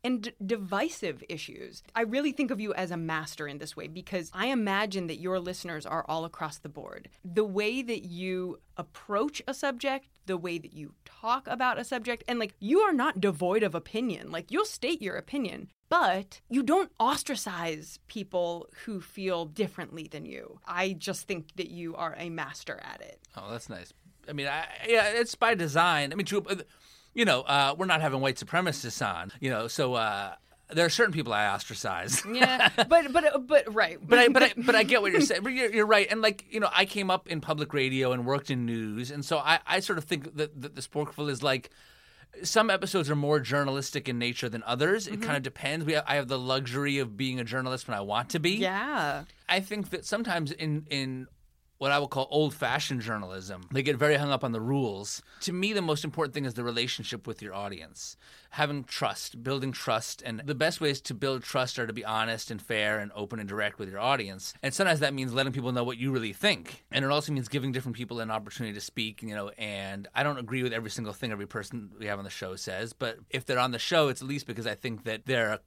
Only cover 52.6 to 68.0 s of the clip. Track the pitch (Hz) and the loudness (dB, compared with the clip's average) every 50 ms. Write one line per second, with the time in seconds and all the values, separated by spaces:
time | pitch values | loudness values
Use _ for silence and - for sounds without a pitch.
52.6 | 143 117 127 147 147 - 139 123 107 117 110 107 98 92 92 95 92 98 95 90 | 0 0 0 0 0 -2 -4 -4 -2 -2 -4 -4 -4 -6 -10 -10 -8 -10 -10 -12
53.6 | 90 - 131 135 135 143 147 120 147 147 151 139 147 143 139 127 - 127 117 110 | -10 -4 -2 0 2 2 2 4 4 4 4 4 4 2 0 0 0 -2 -2 -2
54.6 | 110 120 139 139 131 110 101 95 104 - - - - - - - - 196 175 180 | 0 0 2 2 0 0 -2 -6 -8 -8 -10 -10 -12 -18 -14 -8 -6 -4 -2 0
55.6 | 190 208 220 202 185 160 151 147 - 156 - 165 160 139 - 151 139 127 107 120 | 0 0 0 0 2 2 0 0 -2 -4 -2 -2 -2 -2 -2 -4 -4 -4 -4 -4
56.6 | 120 120 117 117 120 120 - - 107 - 120 107 95 113 110 - 107 104 92 101 | -4 -2 0 0 0 0 -2 -6 -6 -8 -8 -8 -8 -10 -10 -10 -10 -10 -8 -6
57.6 | 101 101 98 82 78 78 - - - - - _ - - - - - _ - - | -6 -6 -8 -10 -14 -16 -16 -16 -16 -16 -16 _ -20 -20 -20 -20 -20 _ -2 -2
58.6 | 151 143 143 143 123 - - - 143 107 95 - - - - 117 117 135 139 139 | 0 0 0 -6 -6 -8 -4 -2 -2 -2 -2 -4 -10 -12 -12 -8 -4 -2 -2 -2
59.6 | 131 135 123 - - - 113 113 110 - - - - 127 113 107 123 139 147 120 | -2 -4 -6 -4 -2 0 0 0 0 -4 -10 -8 -8 -8 -8 -6 -4 -6 0 2
60.6 | 156 165 165 - 165 147 139 131 - - 127 101 143 135 131 127 - - - 135 | 2 0 2 2 0 0 0 0 -4 -8 -6 -2 -2 -2 -2 -2 -4 -2 0 0
61.6 | 127 123 - 127 120 110 107 120 101 107 110 110 110 113 113 107 - - 117 104 | 0 0 0 -2 -2 -2 -4 -6 -4 -2 0 0 2 0 -2 -4 -6 -8 -8 -10
62.6 | - - 117 107 104 104 107 107 101 104 101 104 104 101 120 110 107 98 98 107 | -4 -2 0 2 2 2 2 0 -2 -6 -6 -8 -6 -6 -6 -8 -6 -4 -2 -2
63.6 | 104 104 - - 107 95 95 101 110 127 139 131 107 95 98 95 - - - - | -2 -2 -2 -4 -10 -8 -6 -2 2 2 2 2 0 -6 -8 -10 -12 -12 -12 -6
64.6 | - 135 127 - 196 185 160 143 151 139 139 135 131 127 117 131 135 131 127 135 | -6 -4 0 2 4 4 4 4 4 2 2 -2 -4 -2 0 0 0 0 0 -2
65.6 | 120 127 123 123 120 117 117 113 123 135 131 123 113 107 95 - - 208 180 95 | -2 0 0 0 0 -2 -2 -2 -2 0 0 0 -2 -2 -4 0 2 2 2 2
66.6 | 82 - - - _ _ 120 131 139 135 143 151 147 - 151 135 120 - - 143 | -4 -14 -16 -18 _ _ -2 0 2 2 2 2 2 0 -2 -2 -2 -2 -2 -2
67.6 | 127 139 123 131 127 131 113 113 | -2 0 -2 -2 -4 -4 -6 -6